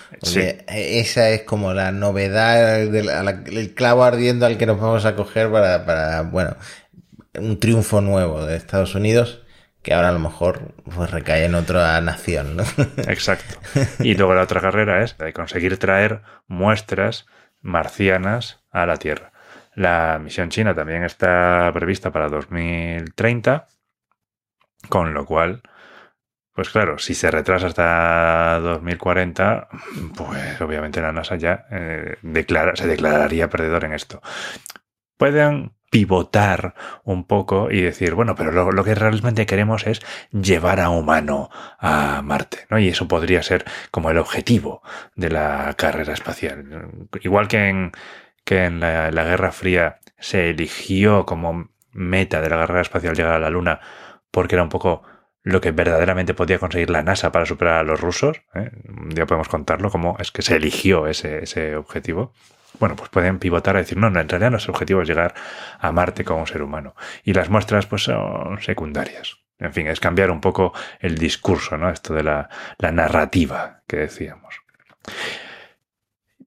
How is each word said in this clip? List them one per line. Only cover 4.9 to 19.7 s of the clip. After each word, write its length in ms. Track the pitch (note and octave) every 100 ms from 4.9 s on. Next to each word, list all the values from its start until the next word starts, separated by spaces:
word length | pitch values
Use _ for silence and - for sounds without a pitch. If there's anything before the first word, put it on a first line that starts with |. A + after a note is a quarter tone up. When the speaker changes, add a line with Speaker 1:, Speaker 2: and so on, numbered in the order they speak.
| A2+ G#2+
Speaker 1:
a 100 | G2+
coger 340 | G2+ A2 A2
para, 360 | G#2+ F#2+ F2 E2+
para, 380 | D#2+ D#2 D#2+
bueno, 340 | E2 F2+ E2+ - - - _ - - - - -
un 200 | A2 G#2
triunfo 420 | A#2 A2+ G#2 G2+
nuevo 460 | G2 F#2+ F2 D#2 D#2
de 100 | E2
Estados 380 | - G2 F#2 G2
Unidos, 500 | G#2+ A#2 A#2+ - - - _ _
que 100 | D2
ahora 160 | E2 F2
a 20 |
lo 60 | F2
mejor, 560 | D#2+ - F2 - - - - F2
pues, 160 | E2+
recae 340 | E2 D#2+ D#2+ E2+
en 80 |
otra 480 | E2+ E2 F2 E2 E2
nación, 560 | E2 D2 - D#2 C#2+ E2
¿no? 60 |
<laughs> 340 | G#2+ - - - -
Speaker 2:
Exacto. 520 | - - F#2+ - - - C#3 C3 -
Y 160 | A#2 G2
luego 180 | F#2
la 80 | F#2
otra 180 | F#2 F2+
carrera 440 | F#2+ G2+ G#2 F#2
es 120 | A2+ -
la 80 | D#2+
de 60 |
conseguir 440 | - E2+ F2+ F2+ F#2
traer 460 | F#2+ F#2+ G#2 G#2+ - - -
muestras 800 | F2+ G2+ G#2+ - F#2+ G#2+ - - _ _ _
marcianas 1040 | F#2+ E2+ D#2 - G2 F#2 F#2+ A#2+ - - _
a 160 | F2 F2
la 100 | D#2
Tierra. 360 | D#2 D2 - _ - - _